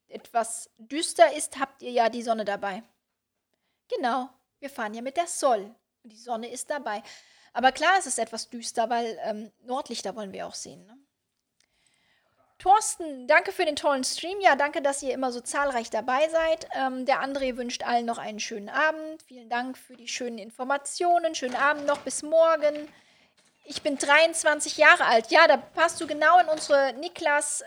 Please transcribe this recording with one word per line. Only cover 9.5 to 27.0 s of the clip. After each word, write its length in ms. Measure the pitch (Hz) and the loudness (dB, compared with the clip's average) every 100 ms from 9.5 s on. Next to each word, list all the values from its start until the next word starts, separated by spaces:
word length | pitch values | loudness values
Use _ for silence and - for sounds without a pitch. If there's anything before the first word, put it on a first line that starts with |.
| _ | _
Nordlichter 560 | 233 254 294 226 - 254 | -8 -8 -6 -8 -8 -8
wollen 180 | 196 | -10
wir 140 | 185 175 | -10 -12
auch 80 | - | -12
sehen, 300 | 196 180 185 | -16 -18 -20
ne? 120 | 254 277 _ _ _ _ _ _ _ _ _ _ _ _ _ _ _ | -20 _ _ _ _ _ _ _ _ _ _ _ _ _ _ _ _
Thorsten, 680 | 370 415 427 - 330 269 247 | 4 4 4 -6 -8 -6 2
danke 280 | 311 370 | 4 2
für 100 | - | -2
den 140 | 330 294 | -2 0
tollen 260 | 320 269 | 0 0
Stream. 380 | 262 - 330 403 | -2 -6 -6 2
Ja, 160 | 370 269 | 4 4
danke, 240 | 285 320 | 2 0
dass 200 | 277 277 | -2 -2
ihr 120 | 269 | -4
immer 180 | 247 262 | -4 -4
so 80 | 240 | -4
zahlreich 500 | - 302 285 254 226 | -6 -2 -2 -2 -4
dabei 380 | 220 220 254 320 | -4 0 0 2
seid. 400 | 320 320 320 - | 0 0 -2 -4
Ähm, 320 | - 262 254 254 | -4 -4 -4 0
der 180 | 220 | 0
André 320 | 269 277 262 247 | 0 -4 -4 -4
wünscht 280 | 240 - | -8 -6
allen 220 | 240 240 233 | -2 -2 -2
noch 120 | 233 | -6
einen 240 | 208 208 | -8 -10
schönen 260 | - 220 202 | -10 -10 -6
Abend. 560 | - 311 311 311 320 | 0 0 0 -8 -14
Vielen 260 | _ 254 226 | _ -20 -8
Dank 280 | 233 254 262 | -6 -6 -10
für 180 | - 226 | -18 -20
die 140 | 233 | -12
schönen 280 | - 240 226 | -8 -8 -10
Informationen. 960 | 214 - 254 277 285 - 349 349 330 220 | -14 -10 -4 -4 -4 -2 2 2 2 -4
Schönen 200 | 254 247 | -6 0
Abend 300 | 285 302 285 | 0 0 -2
noch, 140 | 285 | -2
bis 220 | - - | -4 -8
morgen. 720 | 302 320 330 320 294 302 302 _ _ _ _ _ _ _ | 0 4 6 4 2 -2 -10 _ _ _ _ _ _ _
Ich 180 | - 285 | -14 -6
bin 160 | 311 277 | -4 -2
dreiundzwanzig 800 | 294 294 330 330 311 294 294 - | 4 6 6 4 0 0 -2 4
Jahre 300 | 302 349 262 | 6 8 6
alt. 260 | 233 226 | 4 4
Ja, 160 | 339 320 | 6 8
da 80 | 277 | 6
passt 460 | - - 339 - | 0 0 0 0
du 40 | 330 | -6
genau 300 | 302 311 359 | 2 6 6
in 100 | 320 | 4
unsere 420 | 311 - 285 269 | 0 2 4 2
Niklas, 680 | 240 | -2